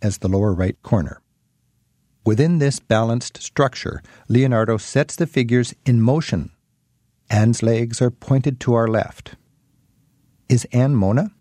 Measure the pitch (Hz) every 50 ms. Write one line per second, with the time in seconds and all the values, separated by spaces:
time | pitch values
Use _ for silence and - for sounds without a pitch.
0 | - 104 95 - - 92 95 98 104 104 90 87 92 95 - - _ - 120 95
1 | 73 65 - - _ _ _ _ _ _ _ _ _ _ _ _ _ _ _ _
2 | _ _ _ _ _ 113 107 117 151 170 175 160 143 139 135 - - - 110 110
3 | 117 117 117 123 - - - - - - - - 139 123 - - - - - -
4 | - - - - _ - 113 127 135 131 120 110 110 110 113 104 - - - 143
5 | - - - - 170 - - 135 123 113 120 123 120 - - _ _ 135 123 117
6 | 110 120 143 160 - - - 82 69 - - _ _ _ _ _ _ _ _ _
7 | _ _ _ _ _ _ 107 107 107 117 113 - 113 113 113 113 120 117 113 -
8 | 127 123 - _ - - 135 135 123 147 127 - - 127 120 117 113 110 113 104
9 | - - - - - - - _ _ _ _ _ _ _ _ _ _ _ _ _
10 | _ _ _ _ _ _ _ _ _ - 127 120 - - - 120 131 139 143 110
11 | 95 95 110 139 208 208 - _